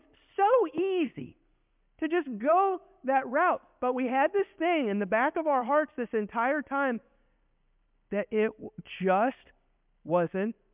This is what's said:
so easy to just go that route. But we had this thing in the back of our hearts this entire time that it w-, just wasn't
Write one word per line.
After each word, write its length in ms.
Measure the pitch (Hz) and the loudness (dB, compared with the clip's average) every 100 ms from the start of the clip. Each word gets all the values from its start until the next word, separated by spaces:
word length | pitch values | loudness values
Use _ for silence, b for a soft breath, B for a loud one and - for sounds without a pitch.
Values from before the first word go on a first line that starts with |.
| _ _ _ - | _ _ _ 0
so 140 | 392 494 330 311 | 4 4 2 0
easy 560 | 381 370 285 - - - _ _ _ _ _ _ | -2 0 -2 -4 -14 -16 _ _ _ _ _ _
to 80 | 311 | -4
just 200 | 349 294 208 | -2 -4 -4
go 420 | 254 349 392 370 - _ | 2 2 2 -2 -10 _
that 240 | 254 269 262 | -2 -2 0
route. 340 | 269 349 254 - _ | 0 0 0 -6 _
But 140 | 254 | -4
we 140 | 254 254 | -2 -2
had 260 | 262 302 | 2 2
this 140 | 403 370 - | 2 -2 -2
thing 320 | 330 330 233 | 0 2 0
in 80 | 202 | -2
the 80 | 196 | 0
back 300 | 220 277 339 | 0 0 0
of 100 | 311 | 0
our 180 | 269 | 0
hearts 280 | 233 294 302 - | 2 0 0 -4
this 140 | 233 | -4
entire 500 | 220 208 226 247 302 | -4 -4 -2 0 -2
time 360 | 269 277 277 233 - _ _ _ _ _ _ _ _ _ _ | -4 -2 -2 -4 -8 _ _ _ _ _ _ _ _ _ _
that 160 | 202 - | -6 -2
it 180 | 214 220 - | 0 0 -2
w-, 140 | - - - - | -14 -16 -16 -4
just 420 | 185 190 247 - - _ _ _ _ _ | 2 2 2 -2 -14 _ _ _ _ _
wasn't 520 | - 175 165 190 208 - _ | -2 0 0 -2 -4 -6 _